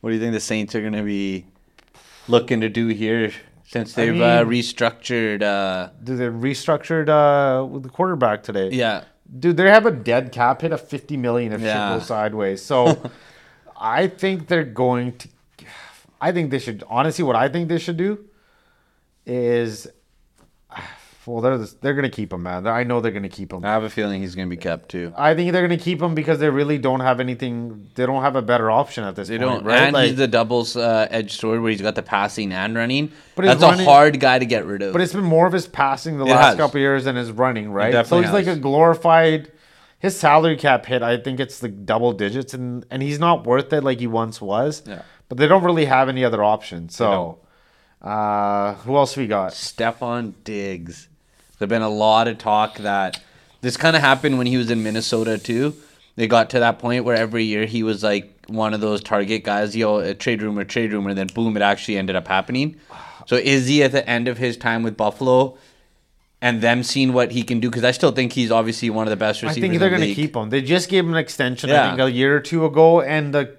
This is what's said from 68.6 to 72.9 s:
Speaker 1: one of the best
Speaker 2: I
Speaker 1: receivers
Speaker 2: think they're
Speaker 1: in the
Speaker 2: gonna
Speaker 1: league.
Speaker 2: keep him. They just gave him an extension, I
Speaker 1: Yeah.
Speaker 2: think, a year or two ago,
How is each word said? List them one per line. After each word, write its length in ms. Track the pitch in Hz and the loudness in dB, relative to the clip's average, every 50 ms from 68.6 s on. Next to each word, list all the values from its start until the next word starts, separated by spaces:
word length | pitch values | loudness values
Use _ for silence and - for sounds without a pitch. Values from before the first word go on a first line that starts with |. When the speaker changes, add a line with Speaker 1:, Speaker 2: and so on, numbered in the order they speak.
| 110 113 113 - - 117 | 0 0 -4 -4 -4 -2
Speaker 1:
one 180 | 107 110 110 | -2 -2 -2
of 40 | 110 | -2
the 60 | 107 | -2
best 280 | 98 110 107 107 - - | -2 0 -2 -2 -2 -4
Speaker 2:
I 40 | - | -4
Speaker 1:
receivers 200 | 156 131 147 190 | -2 -2 -2 0
Speaker 2:
think 100 | 170 170 | 0 2
they're 100 | 180 190 | 2 2
Speaker 1:
in 40 | 180 | 2
the 60 | 180 | 2
Speaker 2:
gonna 80 | 160 | 0
Speaker 1:
league. 100 | 104 101 | -2 -2
Speaker 2:
keep 180 | - 151 151 - | -2 -4 -4 -4
him. 140 | 123 110 107 | -6 -6 -2
They 140 | 117 139 135 | -2 -2 0
just 260 | 127 165 185 180 180 | 2 0 0 0 0
gave 160 | 190 190 175 | 0 0 0
him 80 | 165 165 | 2 0
an 60 | 160 | -2
extension, 480 | 151 - - - 139 123 127 113 - 131 | -2 -4 -4 -4 -4 -4 -4 -4 -2 2
I 20 | 143 | 2
Speaker 1:
Yeah. 140 | 147 131 104 | 4 4 2
Speaker 2:
think, 100 | 90 85 | 2 0
a 100 | 131 131 | 0 0
year 260 | 123 123 131 139 143 | 2 2 2 2 2
or 40 | 147 | 0
two 240 | 139 - 165 165 160 | -2 -2 -2 0 0
ago, 380 | 156 143 147 160 165 | 0 4 6 6 8